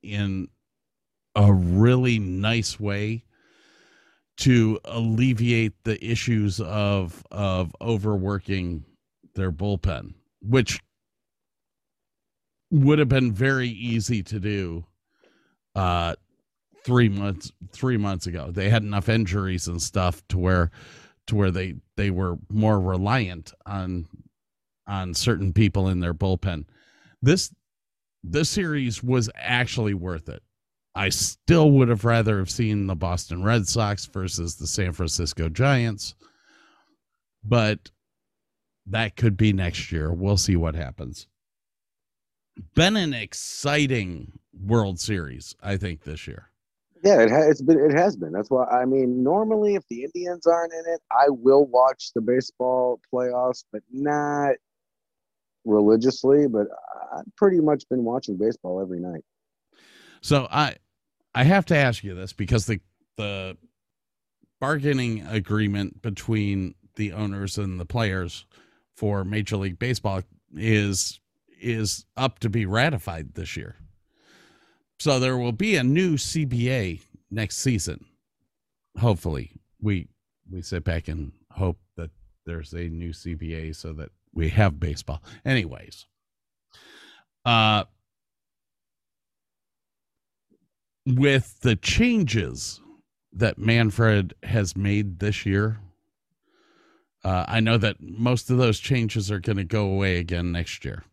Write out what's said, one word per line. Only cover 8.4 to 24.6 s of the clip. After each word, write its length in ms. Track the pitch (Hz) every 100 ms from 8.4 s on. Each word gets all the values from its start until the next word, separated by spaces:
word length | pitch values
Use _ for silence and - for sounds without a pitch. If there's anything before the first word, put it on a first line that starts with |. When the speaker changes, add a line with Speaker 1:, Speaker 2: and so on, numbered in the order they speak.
| - 98 87 85 - _ _ _ _
Speaker 1:
their 180 | - 95
bullpen, 600 | 78 101 98 - 71 50 - _ _
which 400 | 101 131 120 - _ _ _ _ _ _ _ _ _ _ _ _ _ _ _ _ _ _ _
would 280 | 156 135 151
have 120 | 139
been 220 | 135 127
very 360 | 101 131 135 123
easy 540 | 104 120 113 101 120
to 180 | 92 107
do, 420 | 98 101 92 82 82 _ _ _ _ _ _ _ _
uh, 400 | - 92 87 85 - _ _ _ _ _ _
three 260 | - 123 117
months, 420 | 98 101 90 - _ -
three 280 | - 131 120
months 280 | 104 95 90
ago. 240 | 87 76
They 200 | 90 98
had 120 | 113
enough 280 | 104 104 98
injuries 580 | 113 101 98 95 90 85
and 140 | 85
stuff 440 | - - 90 87 _
to 100 | 92
where, 320 | 90 92 85 - - - - _ -
to 100 | 107
where 140 | 101
they, 240 | 90 92 - _ -
they 140 | 101
were 280 | 90 95 87 -
more 320 | 104 107 104
reliant 720 | 92 92 98 127 98 87 80 _ -
on, 420 | 98 92 90 82 - - _ _ _